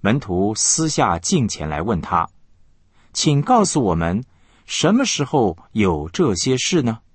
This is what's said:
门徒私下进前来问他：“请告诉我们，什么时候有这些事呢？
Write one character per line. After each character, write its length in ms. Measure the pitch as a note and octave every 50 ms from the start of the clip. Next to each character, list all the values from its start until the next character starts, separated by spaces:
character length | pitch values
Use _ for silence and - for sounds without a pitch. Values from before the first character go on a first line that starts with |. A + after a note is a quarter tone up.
门 180 | - G2+ A2 C#3+
徒 360 | - - F2+ F2+ F#2+ G#2 A2
私 340 | - - - - - D#3+ D#3+
下 300 | - - C#3 - E2+ E2
进 280 | - - G3+ E3 B2
前 220 | G2+ - - D2+ D#2
来 120 | D2+ D2
问 200 | E2+ A2 - E2
他 280 | - - F2+ E2+ - - _ - - _ - _ - _ _ _ _ _ _ _ _ _ -
：“请 280 | - - E3 D3 C#3
告 220 | C#3+ - B3+ A#3 G3+
诉 200 | - - D#3 B2
我 120 | G2 E2+
们， 280 | E2 E2 E2 F2+ G#2+ B2+ _ _ _ _ _ _ _ _
什 280 | - - - - D#3 G#3
么 120 | B3 C#4
时 180 | - - - C#3+
候 340 | C3 - D3 A#2 F#2+ E2+ - - _
有 380 | - A2 G#2 F#2+ E2+ D2+ D2 D#2+
这 240 | - - F3+ C3+ G2
些 240 | F2 - C3 C3
事 240 | B2+ - - F#3 E3+
呢？ 180 | B2+ A#2 A2+ A2+ _ _